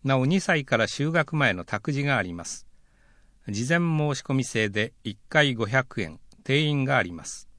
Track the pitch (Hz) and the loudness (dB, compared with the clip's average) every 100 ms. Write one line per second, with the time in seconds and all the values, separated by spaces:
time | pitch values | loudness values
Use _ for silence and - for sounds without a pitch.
0 | 135 135 131 190 - 160 135 113 110 - | 2 2 4 2 2 0 2 2 2 0
1 | 143 165 156 156 127 90 85 104 - 139 | 0 0 0 2 2 0 -4 -6 -2 -2
2 | 143 127 90 85 82 - - - _ _ | 0 0 -2 -8 -10 -14 -18 -20 _ _
3 | _ - - _ - 101 123 170 170 156 | _ -20 -20 _ -6 -4 0 2 2 2
4 | 147 139 - 131 120 113 107 101 110 _ | 0 -2 0 -2 0 0 0 0 -4 _
5 | 113 - - 156 147 117 107 131 131 - | -10 -10 0 2 2 0 0 0 0 -6
6 | 82 78 - - - 139 151 143 131 131 | -6 -10 -20 -14 -2 0 2 0 2 0
7 | 90 85 - - - | 0 -6 -14 -16 -18